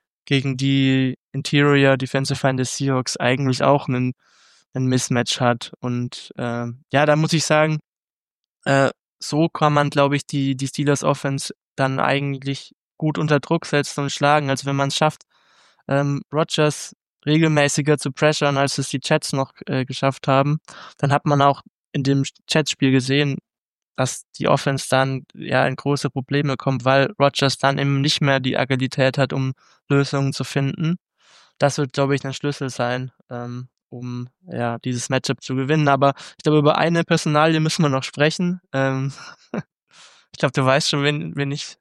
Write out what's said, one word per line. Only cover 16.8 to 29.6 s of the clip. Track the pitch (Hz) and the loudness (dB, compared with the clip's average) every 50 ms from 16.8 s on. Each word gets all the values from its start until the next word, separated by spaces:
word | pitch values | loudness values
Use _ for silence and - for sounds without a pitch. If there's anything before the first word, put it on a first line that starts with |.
| - - - _ _ _ _ _ - | -10 -16 -18 _ _ _ _ _ -2
regelmäßiger | 143 151 160 165 156 151 151 143 143 - 156 139 151 151 139 | 0 2 4 4 4 4 4 2 2 0 0 0 0 0 0
zu | - 143 | 0 -4
pressern, | - - 156 151 151 - 147 143 139 | -2 0 2 2 2 2 0 0 2
als | 135 139 139 - - | 0 0 0 -2 -4
es | 135 - | -4 -4
die | - 131 | -6 -4
Jets | - - 156 156 - - | -2 0 0 0 0 -2
noch, | - 135 135 - _ - - | -4 -4 -4 -4 _ -14 -8
äh, | - 143 131 127 | -4 -4 -4 -4
geschafft | - 135 - 135 135 131 - - | -4 -4 -2 0 -2 -2 -2 0
haben, | 143 135 135 139 143 151 156 _ - - - - - - - | 2 2 4 4 2 0 -2 _ -10 -20 -20 -20 -20 -8 -4
dann | - 127 | 0 2
hat | 139 143 - | 2 2 2
man | 151 143 139 | 2 2 4
auch | 139 143 135 - - _ _ _ _ _ | 4 4 2 0 -6 _ _ _ _ _
in | - 147 | -6 -2
dem | 131 135 139 139 135 - - _ _ - | 0 2 2 2 0 -2 -6 _ _ -2
Jets-Spiel | - 160 151 - - - 139 131 | 0 0 0 0 -2 0 2 2
gesehen, | 131 135 123 131 135 143 147 143 135 - - _ _ _ _ _ _ _ _ _ _ - | 4 2 2 2 0 0 0 -2 -4 -6 -10 _ _ _ _ _ _ _ _ _ _ -4
dass | 131 127 - - - _ - - | -4 -4 -6 -8 -14 _ -10 -4
die | - - | 0 2
Offense | 143 135 - 147 135 131 - - | 2 2 2 -2 -2 -4 -2 0
dann | 135 131 131 135 135 127 - _ - | 0 0 0 0 -2 -6 -10 _ -18
ja | - - - 127 127 139 | -14 -6 -2 0 0 0
in | 135 131 | 0 -2
große | - - 139 143 139 - 135 | -2 -2 -2 0 0 -2 -4
Probleme | - 135 127 - 139 143 143 143 131 | -4 -6 -4 -2 -2 0 0 -2 -2
kommt, | - - 139 135 120 120 | -2 -2 -2 -2 0 2
weil | 131 135 139 135 127 - - | 2 4 4 2 0 0 2
Rodgers | 143 139 - - 143 135 - | 2 2 2 2 0 0 0
dann | - - 139 139 147 | 2 0 0 2 2
eben | 139 139 139 139 | 0 0 0 0
nicht | 135 139 - - | 0 0 0 0
mehr | 151 139 135 135 | 2 2 2 0
die | 127 131 - - | 0 -2 -2 -2
Agilität | 135 123 135 127 131 131 - 143 131 131 - | -2 0 0 -2 -2 -2 0 0 0 2 2
hat, | 147 135 - | 0 0 0
um | - 139 131 131 135 _ | 0 -2 -4 -4 -6 _